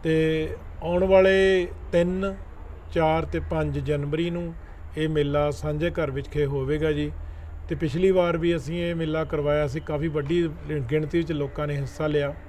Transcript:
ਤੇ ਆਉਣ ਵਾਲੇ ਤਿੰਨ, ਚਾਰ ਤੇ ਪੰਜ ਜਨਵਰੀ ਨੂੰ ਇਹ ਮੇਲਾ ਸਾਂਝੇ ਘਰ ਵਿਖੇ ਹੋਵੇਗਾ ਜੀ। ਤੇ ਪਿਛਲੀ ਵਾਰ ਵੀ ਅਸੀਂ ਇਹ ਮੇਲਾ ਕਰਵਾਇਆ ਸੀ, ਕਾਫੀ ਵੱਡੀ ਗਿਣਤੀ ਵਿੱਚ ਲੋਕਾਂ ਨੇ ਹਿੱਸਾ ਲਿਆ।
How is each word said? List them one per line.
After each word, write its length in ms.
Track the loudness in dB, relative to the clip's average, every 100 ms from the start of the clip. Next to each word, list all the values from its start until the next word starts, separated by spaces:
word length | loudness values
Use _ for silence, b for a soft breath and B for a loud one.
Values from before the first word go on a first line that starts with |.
ਤੇ 460 | 2 2 4 0 -2 -6 -12 -10
ਆਉਣ 200 | -2 2
ਵਾਲੇ 640 | 6 8 8 6 6 4 2 -6 0
ਤਿੰਨ, 440 | 2 2 0 -4 -6 -12 -14 -14 -14 -6
ਚਾਰ 340 | 2 4 2 0
ਤੇ 140 | -4
ਪੰਜ 400 | -2 -2 0 -2
ਜਨਵਰੀ 500 | -2 -2 -2 -2 -2
ਨੂੰ 240 | -4 -6 -10 B B B -4
ਇਹ 120 | -2
ਮੇਲਾ 420 | 0 2 2 2
ਸਾਂਝੇ 380 | 0 -4 -2 -2
ਘਰ 220 | -2 -2
ਵਿਖੇ 340 | -4 -6 -2 0
ਹੋਵੇਗਾ 460 | 0 -2 0 0
ਜੀ। 200 | 0 -2 -4 B B B B -8
ਤੇ 60 | -4
ਪਿਛਲੀ 360 | -2 2 4
ਵਾਰ 260 | 4 4 2
ਵੀ 180 | 2 0
ਅਸੀਂ 280 | -2 -4
ਇਹ 120 | -2 -2
ਮੇਲਾ 280 | -2 -2
ਕਰਵਾਇਆ 440 | 0 0 2 2 2
ਸੀ, 120 | -2
ਕਾਫੀ 280 | -4 -2 -2
ਵੱਡੀ 420 | -2 0 2 0 -2 -6 -4 0
ਗਿਣਤੀ 260 | 0 0 0
ਵਿੱਚ 140 | 0
ਲੋਕਾਂ 360 | -2 -4 -4 -4
ਨੇ 80 | -2
ਹਿੱਸਾ 320 | -4 -2 0
ਲਿਆ। 260 | 2 0 -4